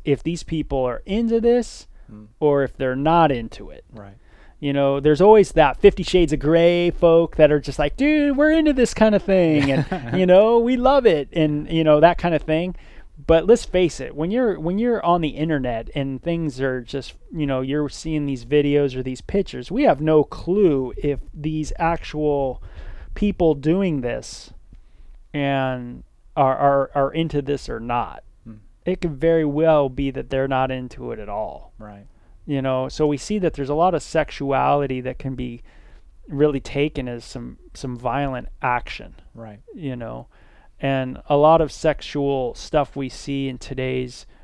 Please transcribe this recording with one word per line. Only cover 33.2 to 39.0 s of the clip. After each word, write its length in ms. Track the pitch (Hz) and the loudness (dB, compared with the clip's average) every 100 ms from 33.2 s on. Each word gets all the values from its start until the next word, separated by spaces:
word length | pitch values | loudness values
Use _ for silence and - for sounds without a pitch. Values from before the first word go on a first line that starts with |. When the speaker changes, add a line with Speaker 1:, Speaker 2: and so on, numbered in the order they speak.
| - 208 | -4 -2
Speaker 1:
that 140 | 180 | -2
there's 140 | - 135 | -4 -4
a 60 | |
lot 200 | 147 180 | 0 2
of 80 | 170 | 0
sexuality 1000 | - 160 151 - 139 135 135 143 139 127 | -2 -4 -2 -4 -2 0 2 0 -2 -6
that 160 | 127 - | -8 -8
can 160 | 135 | -8
be 280 | 131 123 120 - - - - - - - | -8 -10 -12 -18 -20 -20 -20 -20 -20 -8
really 320 | 143 151 135 | 0 0 0
taken 460 | - 139 151 147 127 | -4 -2 -2 -4 -8
as 160 | 120 | -10
some, 340 | - 127 120 127 - | -12 -14 -14 -16 -20
some 220 | - 135 120 | -12 -10 -6
violent 520 | 123 127 139 127 - - | -4 -2 -4 -6 -10 -6
action. 540 | 131 123 - - | -2 -2 -4 -14